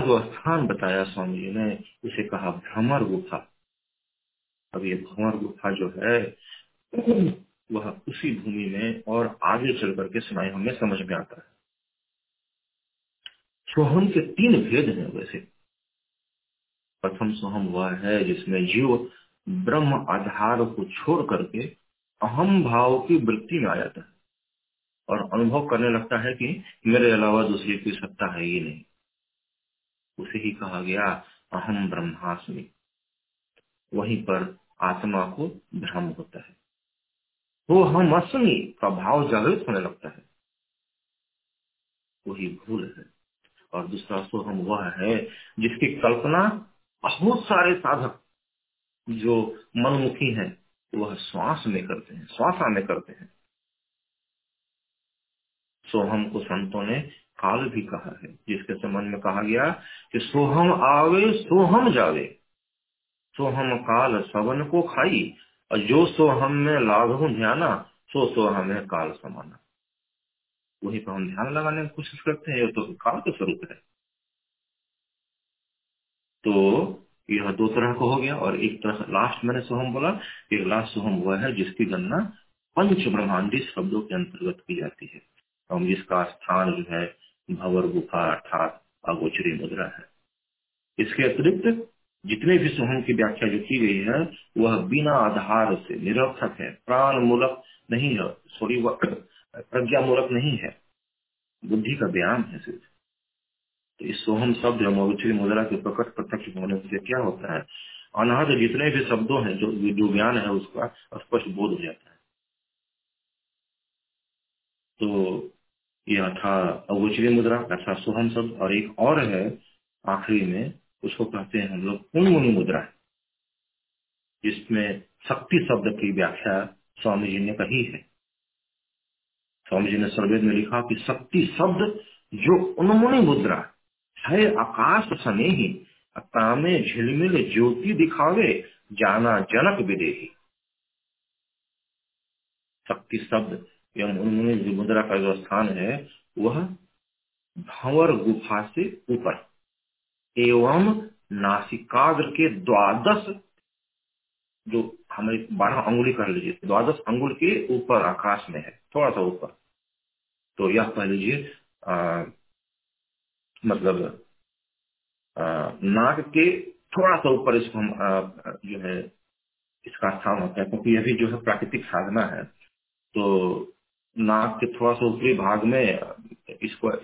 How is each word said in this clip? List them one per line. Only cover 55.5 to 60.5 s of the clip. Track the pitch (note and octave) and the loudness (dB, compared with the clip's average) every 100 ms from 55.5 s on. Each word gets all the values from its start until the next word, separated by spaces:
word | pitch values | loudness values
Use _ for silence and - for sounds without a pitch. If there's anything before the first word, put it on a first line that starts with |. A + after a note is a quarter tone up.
| _ _ _ - | _ _ _ -4
सोहम | G#2+ G2 G#2+ G#2 | -2 0 -2 -4
को | G#2+ | -6
संतों | - F#2 G2 G#2 | -6 -6 -4 -6
ने | G2+ D3 - - _ - | -4 -6 -6 -16 _ -4
काल | F#2+ A#2 C3 | -2 -2 -2
भी | A2+ | -6
कहा | G2 F#2 - - | -6 -10 -12 -16
है, | D2+ - - | -18 -18 -8
जिसके | G2 - | -8 -6
संबंध | F#2+ G2+ G2 G2+ | -8 -6 -6 -6
में | G2+ | -6
कहा | G2 G2 | -4 -4
गया | G#2+ A#2 D3+ F3+ - - - | 0 0 0 -2 -10 -20 -8
कि | A#2+ | -6
सोहम | - C#3+ C#3+ | -2 2 4